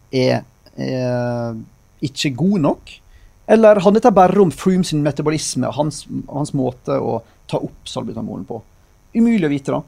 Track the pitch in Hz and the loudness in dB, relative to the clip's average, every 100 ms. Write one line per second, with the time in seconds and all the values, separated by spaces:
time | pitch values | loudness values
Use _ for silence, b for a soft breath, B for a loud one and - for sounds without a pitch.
0 | _ 131 127 117 - _ _ - 131 127 | _ 0 0 0 -4 _ _ -10 -6 -4
1 | 127 123 120 120 117 113 - _ _ _ | -4 -4 -4 -4 -6 -10 -14 _ _ _
2 | 139 - 156 120 185 202 143 359 - - | -8 -4 -4 0 0 2 0 -2 -10 -20
3 | _ - - _ - 226 220 208 196 220 | _ -20 -20 _ 2 6 6 6 4 4
4 | 247 196 185 190 180 - 190 185 - 151 | 4 6 6 4 2 2 0 0 0 0
5 | 147 143 151 156 - 131 117 123 151 - | -2 -2 -2 -4 -4 -4 -2 -2 -4 -6
6 | - 135 - 139 147 139 127 127 - 135 | -10 -10 -8 -8 -4 -2 -4 -4 -4 -4
7 | 117 113 b b - 151 - - - 123 | -2 -6 b b -6 -6 -6 -12 -12 -10
8 | 113 110 104 101 95 113 - _ _ _ | -8 -8 -10 -10 -10 -12 -14 _ _ _
9 | _ 226 233 220 151 143 143 135 | _ 0 2 2 0 -2 -4 -4